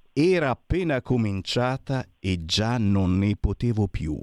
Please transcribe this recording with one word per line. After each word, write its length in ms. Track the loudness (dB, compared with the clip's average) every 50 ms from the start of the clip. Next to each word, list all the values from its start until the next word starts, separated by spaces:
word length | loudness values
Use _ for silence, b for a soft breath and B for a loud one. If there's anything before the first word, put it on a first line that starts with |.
| _ _ -2
"Era 380 | 2 2 4 4 2 2 0
appena 500 | -2 -4 _ -4 -2 -2 0 0 -2 -2
cominciata 1040 | -2 0 0 0 0 0 -2 -4 -4 -4 -2 0 0 0 -2 -4 -4 -4 -4 -4 -6 -8 _ _
e 260 | -4 -2 -2 -2 -2
già 320 | -2 -2 -2 0 0 0 0
non 400 | 2 2 2 2 2 2 2 2
ne 180 | 2 2 0
potevo 520 | 0 -2 -2 -2 -2 -2 0 0 0 0 -2
più. 280 | -2 -4 -6 -6 -6 -6